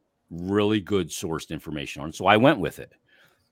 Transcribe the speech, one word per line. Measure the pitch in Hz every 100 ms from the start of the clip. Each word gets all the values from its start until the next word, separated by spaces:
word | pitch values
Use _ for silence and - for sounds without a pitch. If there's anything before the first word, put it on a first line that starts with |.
| _ _ _
really | 85 90 101 104 110
good | 85 101 80
sourced | - 87 78 -
information | 78 - 76 69 -
on | 76
it. |
So | - 92
I | 107
went | 131 135
with | 78 -
it | - _ _ _ _ _ _